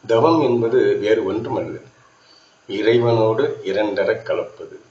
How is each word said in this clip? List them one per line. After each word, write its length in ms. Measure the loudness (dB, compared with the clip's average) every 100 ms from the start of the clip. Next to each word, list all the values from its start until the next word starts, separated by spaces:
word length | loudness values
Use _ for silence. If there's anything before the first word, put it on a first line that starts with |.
| 2
தவம் 340 | 2 4 4
என்பது 540 | 2 0 2 2 2
வேறு 380 | 0 2 0 0
ஒன்றுமல்ல, 480 | -4 -6 -6 -8 -12 -18 _ _ _ _ _ _ _ -10
இறைவனோடு 920 | -2 2 2 2 2 2 2 -2 -4
இரண்டர 600 | -4 -2 -2 0 -2 -2
கலப்பது 560 | -4 -6 -6 -12 -18 -18 _